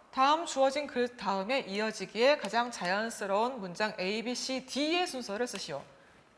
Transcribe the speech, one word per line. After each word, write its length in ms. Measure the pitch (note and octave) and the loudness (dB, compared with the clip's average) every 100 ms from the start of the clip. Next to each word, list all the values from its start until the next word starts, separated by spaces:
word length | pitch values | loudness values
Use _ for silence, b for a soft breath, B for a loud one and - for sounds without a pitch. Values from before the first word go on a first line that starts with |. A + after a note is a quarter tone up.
| - | -6
"다음 340 | - C4+ D#4+ E4+ | 4 6 4 2
주어진 400 | C4+ C4+ C#4 C#4+ | 2 4 2 -2
글 300 | B3 A#3+ - | 0 -2 -2
다음에 420 | G3 G3 G3 C4+ | -2 -2 0 -2
이어지기에 800 | F#3+ G3+ A3 - F#3 G#3 B3+ D4 | -2 -2 -2 -4 -6 2 4 4
가장 340 | G3+ A3+ A#3+ | 2 0 0
자연스러운 880 | - F3 G3+ A3+ A3 G3+ G3 A#3+ C4 | -2 0 0 -2 -4 0 2 2 -2
문장 320 | F#3 E3+ G#3+ - | -6 -2 -2 -2
A, 240 | F#3 G#3+ | -2 -2
B, 140 | A3+ B3 | -2 -4
C, 280 | - C4 | -4 -4
D의 440 | B3+ B3+ D4+ F4 F4+ | -4 -2 0 2 0
순서를 400 | C4 A#3+ G3+ B3 | -4 -4 -4 -4
쓰시오." 340 | G3 - C#3 - - b b b | -4 -6 -8 -10 -20 b b b